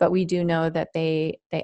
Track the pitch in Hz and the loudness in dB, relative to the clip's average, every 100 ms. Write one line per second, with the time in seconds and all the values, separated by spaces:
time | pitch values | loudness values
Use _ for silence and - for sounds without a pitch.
0 | 175 180 175 175 170 165 165 160 160 165 | 2 2 0 0 0 0 0 -2 -4 -2
1 | 160 156 160 - _ 160 | -2 0 -2 -6 _ -8